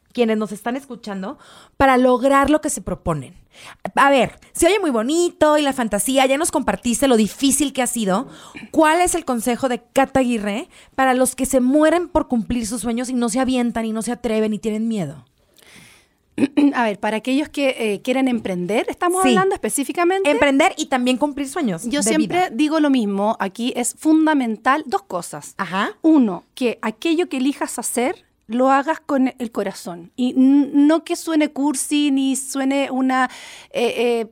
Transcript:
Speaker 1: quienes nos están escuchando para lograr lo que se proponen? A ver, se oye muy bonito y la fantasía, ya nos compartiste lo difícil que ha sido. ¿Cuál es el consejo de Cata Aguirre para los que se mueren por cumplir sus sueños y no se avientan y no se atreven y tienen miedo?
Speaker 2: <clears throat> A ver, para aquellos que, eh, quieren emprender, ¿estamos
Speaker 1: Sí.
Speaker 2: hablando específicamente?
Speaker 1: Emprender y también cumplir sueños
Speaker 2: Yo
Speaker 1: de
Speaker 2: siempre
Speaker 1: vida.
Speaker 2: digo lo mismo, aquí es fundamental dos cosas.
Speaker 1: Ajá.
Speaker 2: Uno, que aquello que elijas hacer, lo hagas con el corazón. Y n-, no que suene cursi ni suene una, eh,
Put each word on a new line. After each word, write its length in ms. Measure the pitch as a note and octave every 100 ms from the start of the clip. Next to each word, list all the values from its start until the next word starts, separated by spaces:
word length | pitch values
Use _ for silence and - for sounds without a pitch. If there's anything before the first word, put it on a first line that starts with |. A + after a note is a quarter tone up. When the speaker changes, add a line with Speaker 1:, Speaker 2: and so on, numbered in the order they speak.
| _
Speaker 1:
quienes 240 | - A3+ G#3+
nos 140 | G#3+
están 240 | G3+ A#3+ B3+
escuchando 600 | C4+ A#3+ - F#3+ F#3+ D4 - - - -
para 200 | C4+ B3+
lograr 520 | B3+ B3 C4+ C#4 C#4
lo 100 | D4+
que 80 | D4+
se 120 | -
proponen? 540 | - F3+ - D#3 B2 - _ - - - - -
A 140 | C#4
ver, 300 | C#4 G3+ - _
se 140 | - E4+
oye 120 | G4
muy 120 | F4
bonito 640 | A#3 A3+ E4 F4 F4 D4+ D4+
y 40 |
la 120 | C#4+
fantasía, 520 | C4 A#3 G3+ - C4 C4
ya 120 | C4+
nos 140 | E4
compartiste 560 | D#4 A3 G3 B3 A3+ C4+
lo 80 | A#3
difícil 560 | G#3+ - C#4 - C#4+
que 80 | -
ha 60 | A#3+
sido. 400 | A#3+ G3+ F#3 C4+ - - - -
¿Cuál 300 | - D#4 E4
es 120 | F4+
el 120 | F4 -
consejo 420 | A#3+ A#3 A#3 C4+
de 140 | B3 _
Cata 280 | - C4+ C4+
Aguirre 480 | B3 A#3 G#3 G3+ E4 - - -
para 180 | C4
los 220 | B3+ B3+ -
que 100 | C4
se 140 | C4
mueren 480 | B3 D4 D#4 E4+ F4
por 200 | D#4 D4
cumplir 360 | A#3+ F#3+ B3 A3+
sus 160 | A#3
sueños 280 | A3 A#3 B3+
y 40 |
no 140 | B3+ A#3+
se 100 | A#3
avientan 420 | B3+ B3+ A#3+ A#3 A3+
y 60 |
no 100 | A3
se 100 | G#3+
atreven 400 | A#3+ A#3+ A3 A3
y 60 | G#3
tienen 280 | A3 G#3+ A3+
miedo? 380 | A3 D3+ C#3+ - _ _ _ _ - - - _ _ _ -
Speaker 2:
<clears throat> 360 | C#4 - C#4+ C4+
A 80 | A#3
ver, 140 | G3
para 180 | G#3+ A3
aquellos 320 | A3 C4+ D4+
que, 260 | - C4+ B3+
eh, 240 | A3 G3
quieren 260 | - B3+ C4
emprender, 580 | A#3 A3 F3+ F3 A3 F#4
¿estamos 340 | D4+ F4 F#4
Speaker 1:
Sí. 60 | F#4+
Speaker 2:
hablando 240 | A3+ F#4+
específicamente? 760 | G4 A3 - C#4 D#4+ F4 F#4+ F#4+
Speaker 1:
Emprender 420 | D4 C#4+ C#4 E4+ -
y 80 | D#4
también 320 | C4 B3 B3+
cumplir 300 | D4 C#4 C#4
sueños 340 | F#4 C4 E3+
Speaker 2:
Yo 160 | A#3 C#4+
Speaker 1:
de 40 |
Speaker 2:
siempre 340 | D4 D#4 G#3+ F4
Speaker 1:
vida. 120 | F#4
Speaker 2:
digo 280 | A3+ D4+ D#4+
lo 100 | D4+
mismo, 460 | C4 G#3 G3 G#3 A3
aquí 340 | G3 - A#3+ A#3+
es 200 | A#3+ -
fundamental 840 | D#4 D#4 D#4 D4+ A#3+ G#3+ C4+ C#4+ -
dos 160 | G4
cosas. 520 | - F3+ E3+ D3+ - -
Speaker 1:
Ajá. 400 | F#3 F#3 A#3 G#4+
Speaker 2:
Uno, 440 | D#4+ D#4 A3+ E3+ - -
que 240 | B3 G#3+
aquello 460 | A3 A3 E4 D#4+ F4+
que 100 | C4+
elijas 400 | C4 C4+ D4 -
hacer, 460 | A3 - B3+ G4 _ _ -
lo 220 | A#3 C4
hagas 300 | C4+ C#4 D#4+
con 340 | - C#4 C4 -
el 140 | A#3
corazón. 600 | - F#3+ - - F3 E3+ -
Y 160 | B3 C4
n-, 360 | C4 C#4+ C#4
no 300 | C#4+ C#4+ D#4+ D#4+
que 100 | E4+
suene 360 | - D#4+ D4+
cursi 600 | D4 C#4+ C4 - D4 D4
ni 240 | C4+ C4+ C4
suene 540 | - C4+ C4 C#4 C4+
una, 380 | B3+ C4 B3+ B3+ - - - -
eh, 560 | - A#3+ - A#3+ A#3 A3+